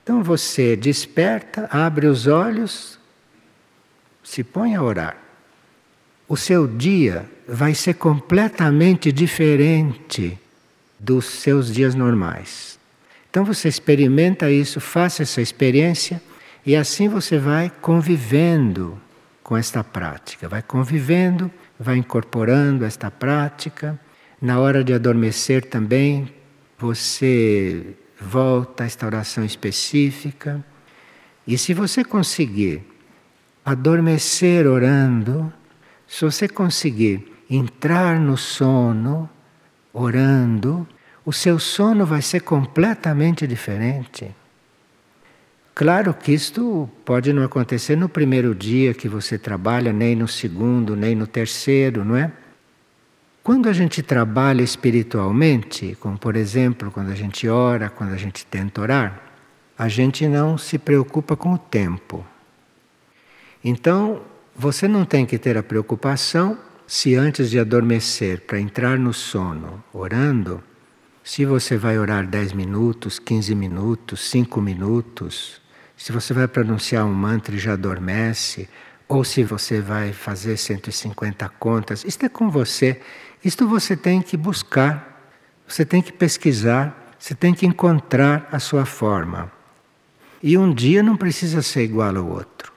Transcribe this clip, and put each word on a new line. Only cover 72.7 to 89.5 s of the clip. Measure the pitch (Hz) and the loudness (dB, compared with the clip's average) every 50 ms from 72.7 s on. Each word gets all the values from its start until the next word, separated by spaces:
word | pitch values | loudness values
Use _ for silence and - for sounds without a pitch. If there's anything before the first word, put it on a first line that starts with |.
| 101 104 117 120 113 117 - 104 - | -2 0 0 0 -2 -4 -8 -10 -10
quinze | - - - 117 110 104 101 107 | -10 -4 -2 -2 -2 0 -2 -2
minutos, | 104 98 92 87 92 101 113 117 113 - - 101 - - - | -2 -2 -4 -4 -4 -2 -2 -4 -4 -6 -12 -12 -10 -8 -2
cinco | - 127 120 123 - 110 | 0 0 0 0 -2 -4
minutos, | 101 101 95 87 95 101 117 120 117 117 - - - - - - - - - - _ _ _ - - - _ | -2 -2 -4 -4 -2 0 0 -2 -2 -6 -12 -12 -12 -10 -10 -12 -14 -14 -18 -20 _ _ _ -20 -20 -20 _
se | - - - | -18 -10 -6
você | 117 117 - - 127 | -6 -6 -4 -2 -2
vai | 123 131 120 | 0 0 0
pronunciar | - 131 117 110 113 104 - - 123 113 107 | 0 -2 0 0 -2 -4 -2 -2 0 0 0
um | 104 98 | 0 0
mantra | 95 98 107 113 110 - - 101 | 0 0 0 -2 -2 -4 -6 -6
e | 101 | -4
já | 92 110 101 | -4 -4 -4
adormece, | 95 95 98 92 90 92 92 95 110 113 113 113 - - - - - 95 - - - - - - _ _ | -2 -4 -6 -6 -4 -6 -4 -2 -2 -2 -2 -2 -4 -6 -8 -8 -10 -14 -16 -18 -20 -20 -20 -20 _ _
ou | - 143 135 127 | -2 0 0 0
se | - - 139 120 | 0 0 0 0
você | 104 107 101 - - 113 107 | 0 -2 -6 -4 -4 -4 -4
vai | 101 98 104 104 107 101 | -2 -4 -4 -4 -4 -6
fazer | 98 - - 104 101 92 95 113 110 | -8 -8 -10 -10 -10 -6 -4 -6 -4
cento | 104 - - 104 98 - - | -4 -4 -6 -6 -6 -6 -10
e | |
cinquenta | - - - 113 101 - 107 104 98 - 104 | -10 -8 -8 -10 -8 -6 -6 -8 -6 -6 -10
contas, | 95 - _ - 113 113 113 104 - 104 98 - | -10 -10 _ -2 0 0 0 -2 -4 -8 -8 -8
isto | 196 - - 277 | -10 -6 -4 -4
é | 240 | -4
com | - - 226 208 | -2 0 -2 0
você. | 151 143 120 - - - 139 127 131 - - - - - - - - _ - | 2 0 0 0 0 0 0 0 0 -2 -10 -20 -20 -20 -20 -20 -20 _ -4
Isto | 185 - - 254 | -4 0 0 0
você | 214 226 214 - - 196 | 2 2 0 0 0 -4
tem | - - 185 185 185 | 0 2 2 2 2
que | 180 - - | 0 -2 -4
buscar, | 160 156 208 180 - - - - 139 131 143 156 147 - - - - - _ _ _ _ _ _ _ _ | -4 -2 -2 -4 -4 -6 -2 0 2 2 2 0 -4 -10 -18 -20 -20 -20 _ _ _ _ _ _ _ _
você | - - - 156 | -10 -2 -2 0
tem | - - 180 | 2 2 2
que | 180 - | 2 0
pesquisar, | - - 185 160 - - - 156 131 107 107 117 120 131 139 147 - - - - - | -2 0 0 0 0 0 0 0 2 2 2 2 2 2 0 -4 -8 -14 -20 -20 -20
você | _ - - 139 | _ -12 -12 -4
tem | - - 180 175 | 2 4 4 4
que | - 190 | 4 2
encontrar | 180 180 - - 175 165 147 - - - 127 139 139 147 151 - - | 2 2 4 4 4 4 2 2 0 2 4 4 4 2 0 -4 -6
a | - 139 | -6 -6
sua | - - 151 139 135 | -4 0 0 0 0
forma. | 117 - - 113 107 101 92 80 87 87 87 85 90 | -2 -4 -2 -2 0 0 0 -2 -6 -8 -8 -10 -12